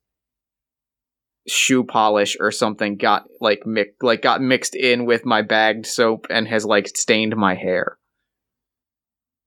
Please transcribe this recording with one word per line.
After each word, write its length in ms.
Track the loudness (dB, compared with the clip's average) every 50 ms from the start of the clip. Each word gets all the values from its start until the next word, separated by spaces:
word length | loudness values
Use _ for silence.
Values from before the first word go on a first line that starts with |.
| _ _ _ _ _ _ _ _ _ _ _ _ _ _ _ _ _ _ _ _ _ _ _ _ _ _ _ _ _ -6
shoe 340 | -2 -2 0 2 2 2 0
polish 540 | 0 0 2 2 2 2 2 0 0 -2 -2
or 100 | -2 -2
something 460 | 0 0 -2 -2 -2 -4 -4 -6 -4
got, 300 | -2 0 0 0 0 -2 -8 -10 _
like, 240 | 0 0 0 0 -2
mi-, 260 | -4 -2 -2 -2 -2 -4 _
like, 200 | 0 0 0 2
got 200 | 2 0 2 2
mixed 320 | 2 0 0 0 0 -4 -4
in 320 | -2 0 2 2 2 2
with 200 | 0 0 0 0
my 160 | 0 0 0
bagged 440 | 0 0 0 2 2 2 0 -2 -6
soap 400 | -6 -2 0 0 0 0 -2 -6 -4
and 180 | -4 -4 -2
has, 160 | -2 -4 0 2
like, 240 | 2 2 2 0 -2 -6
stained 400 | -6 0 0 0 2 0 -2 0
my 200 | 0 0 0 0
hair 420 | 0 -2 -2 -2 -2 -2 -4 -8 -10 _ _ _ _ _ _ _ _ _ _ _ _ _ _ _ _ _ _ _ _ _ _ _ _ _ _ _ _ _